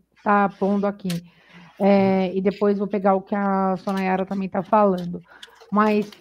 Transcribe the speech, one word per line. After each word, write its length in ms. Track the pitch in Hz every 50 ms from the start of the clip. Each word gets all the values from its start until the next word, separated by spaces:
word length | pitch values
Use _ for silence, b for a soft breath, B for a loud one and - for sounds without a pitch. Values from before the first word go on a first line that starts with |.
| _ _ _ _ -
tá 260 | 214 202 202 202 196
pondo 360 | 196 - 196 190 202 202 196
aqui. 240 | 202 202 202 - 185 175 170 175 B B B B B B 175 175 B B - 202
É, 480 | 196 202 196 196 190 190 190 190 180 -
e 60 | 190
depois 360 | 190 202 190 - 208 208 202 196
vou 100 | 208 190
pegar 280 | 214 208 190 202 190
o 60 | 190
que 120 | 190 - 214
a 420 | 202 202 196 196 190 196 190 190 180
Sonayara 460 | - 208 196 190 190 185 185 185 190
também 240 | - 196 196 190 180
tá 140 | - 196
falando. 580 | 185 - 226 214 208 202 185 180 175 175 175 175 - B B B B B B B B B
Mas 380 | 196 208 214 214 214 214 208 208 - -